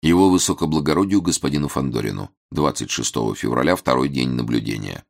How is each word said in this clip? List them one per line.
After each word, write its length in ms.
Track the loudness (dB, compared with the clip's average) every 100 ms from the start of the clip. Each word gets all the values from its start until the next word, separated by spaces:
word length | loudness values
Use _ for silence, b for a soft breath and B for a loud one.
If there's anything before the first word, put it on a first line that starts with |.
| 4
Его 240 | 6 6
высокоблагородию 880 | 4 2 -2 0 0 0 2 2 2
господину 480 | 2 -2 -2 -2 -2
Фандорину. 640 | -2 -2 -2 -4 -6 -10 _ _
Двадцать 400 | 0 0 -2 -6
шестого 420 | -4 -4 -2 -2
февраля, 420 | -2 -2 0 2 0
второй 320 | 0 0 0
день 220 | 0 -2
наблюдения. 760 | -2 -2 -2 -2 -6 -6 -12 -14